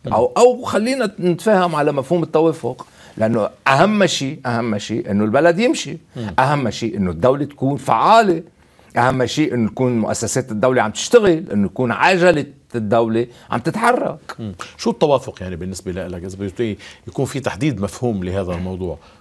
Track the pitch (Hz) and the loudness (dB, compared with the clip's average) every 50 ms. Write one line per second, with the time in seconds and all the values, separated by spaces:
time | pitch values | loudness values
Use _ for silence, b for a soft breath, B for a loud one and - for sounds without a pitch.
0 | - - - 110 127 - - 196 240 254 247 247 - - - 277 220 254 277 262 | -6 -2 0 0 0 2 4 6 6 6 6 2 -4 -4 -2 -2 0 0 0 -2
1 | 233 196 - - 170 180 165 - - 220 208 185 180 175 156 147 143 151 143 139 | -2 -4 -4 -2 -2 -2 -2 0 2 2 2 4 2 2 0 0 0 0 0 -2
2 | 127 - 180 175 156 156 - 156 165 165 151 - - 120 131 - - B B B | -2 0 0 -2 0 0 2 2 2 2 0 -2 -6 -8 -8 -10 -16 B B B
3 | B B B - 110 113 113 110 101 - - _ _ 139 135 143 180 208 214 208 | B B B -2 0 0 2 0 -2 -2 -4 _ _ 2 4 6 6 4 4 2
4 | 190 - - - 139 135 151 - - 123 117 113 120 113 104 104 - - 110 - | 2 2 0 -2 -6 -6 -8 -6 -6 -4 -2 -2 -2 -2 -4 -4 -6 -6 -6 -6
5 | - - 98 101 107 110 113 143 160 175 170 190 240 262 - - - 143 - - | -4 -2 0 0 0 2 2 4 4 4 4 4 2 0 0 -2 -6 -10 -12 -14
6 | - _ - 127 110 98 87 127 131 143 151 143 127 107 - - 120 110 92 104 | -16 _ -12 -10 -8 -2 0 0 2 2 2 0 0 -2 -4 -4 -6 -4 -2 -2
7 | 92 90 80 82 87 127 139 143 147 143 - - 131 135 143 127 - 135 117 110 | -2 -2 0 2 2 2 2 2 -2 -6 -6 -4 -2 -2 -2 -2 0 0 0 2
8 | 139 185 220 233 220 190 165 165 - - b b b b b b b b - 117 | 4 6 6 6 6 4 0 -2 -6 -12 b b b b b b b b 0 2
9 | 120 131 135 127 123 110 - 151 156 - 123 120 110 98 - - 131 123 120 113 | 2 2 2 0 -2 -2 0 0 0 0 0 0 -2 -2 0 0 0 0 0 0
10 | 107 - 110 - 113 107 - 131 123 - 107 104 127 131 127 120 107 107 - - | 0 -2 -2 -4 -4 -2 -2 -4 -4 -4 -2 0 2 2 2 2 0 0 -4 -8
11 | - - 240 233 208 190 160 160 - - 98 104 98 90 - - 127 117 101 95 | 0 4 4 6 6 4 2 2 -2 -2 0 0 0 0 -2 -2 -2 -2 0 2
12 | 143 180 190 170 175 180 165 143 135 139 - - _ _ - 117 107 101 117 117 | 2 2 4 4 4 4 4 2 -2 -6 -12 -20 _ _ -8 -6 -2 2 2 2
13 | 117 113 110 113 123 123 B B B B 110 120 - 165 - 220 233 240 254 - | 2 2 0 -2 -2 -4 B B B B -6 -4 -4 -4 -4 0 0 0 0 0
14 | - 160 151 - - - - - 113 101 90 B B B B - - 120 - - | -2 -6 -8 -10 -14 -18 -14 -12 -12 -12 -10 B B B B -6 -4 -4 0 2
15 | 165 147 139 135 - 107 - - 92 92 90 80 92 95 92 - - 92 87 95 | 2 2 4 2 0 -6 -12 -10 -10 -10 -8 -8 -8 -8 -10 -8 -8 -8 -8 -6
16 | 87 90 90 87 90 95 95 95 101 95 - - 117 110 98 B B B B B | -8 -8 -10 -10 -12 -12 -10 -8 -8 -8 -4 -4 -4 -4 -4 B B B B B
17 | B - - 139 131 - - 131 131 - - 95 143 156 113 95 101 95 - - | B -10 -4 -4 -4 -4 -4 -6 -6 -6 -4 -2 -2 -2 -2 -2 -4 -6 -6 -4
18 | 127 120 107 95 90 90 95 98 95 90 87 85 90 92 92 90 92 85 76 b | -4 -4 -2 -4 -4 -4 -4 -4 -4 -4 -6 -6 -6 -8 -8 -8 -8 -8 -8 b
19 | b b b b | b b b b